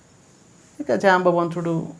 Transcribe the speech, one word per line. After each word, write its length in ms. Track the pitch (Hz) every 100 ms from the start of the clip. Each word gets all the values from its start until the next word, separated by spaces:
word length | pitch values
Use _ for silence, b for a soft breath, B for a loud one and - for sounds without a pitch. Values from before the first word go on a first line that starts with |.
| _ _ _ _ _ _ _ -
ఇక 140 | -
జాంబవంతుడు, 920 | 196 196 180 180 175 170 170 165 165 - -